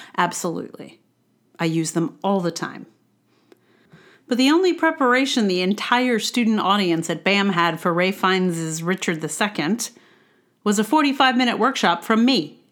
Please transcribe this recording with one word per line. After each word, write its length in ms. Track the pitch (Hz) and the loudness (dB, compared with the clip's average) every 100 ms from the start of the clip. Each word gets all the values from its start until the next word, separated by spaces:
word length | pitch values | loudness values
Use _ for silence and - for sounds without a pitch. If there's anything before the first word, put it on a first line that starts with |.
| - - | -10 -4
Absolutely. 840 | 180 - 175 170 - - - - _ _ _ _ _ - | -2 -4 -8 -8 -12 -16 -20 -20 _ _ _ _ _ -6
I 80 | 170 | -2
use 280 | 165 160 | -2 -2
them 260 | 170 165 - | -2 -4 -4
all 200 | 190 196 | -2 -2
the 100 | 170 | -2
time. 340 | 165 - - - _ _ _ _ _ _ _ _ _ _ - _ _ - | -6 -10 -14 -20 _ _ _ _ _ _ _ _ _ _ -20 _ _ -4
But 100 | 233 | 0
the 140 | 262 | 4
only 220 | 330 370 | 4 2
preparation 760 | 339 320 320 254 254 269 269 208 | 2 0 2 2 2 0 0 0
the 140 | 180 | 0
entire 580 | 185 202 - 240 254 226 | 2 2 4 2 2 0
student 400 | - 240 226 214 | 0 0 2 2
audience 500 | 185 208 185 165 165 | 2 2 2 0 -2
at 140 | 165 | -4
bam 280 | 190 202 196 | 0 0 2
had 280 | 175 170 165 | 2 0 0
for 140 | 185 | -2
Ray 180 | 170 185 | 0 0
Fiennes' 720 | 190 190 185 185 165 160 160 | 0 0 2 0 -2 -4 -4
Richard 380 | 165 185 - 160 | -4 -4 -2 -4
the 80 | 156 | -6
Second 640 | - 208 - 156 220 - - _ _ _ _ _ _ | -4 -4 -4 -4 -4 -6 -14 _ _ _ _ _ _
was 160 | 208 208 | -2 0
a 60 | |
forty-five-minute 720 | 214 311 294 269 277 247 247 202 | 2 2 2 2 2 2 0 0
workshop 460 | 233 262 185 170 | -2 0 0 0
from 220 | - 226 240 | 0 2 4
me 340 | 240 151 - _ | 2 -2 -10 _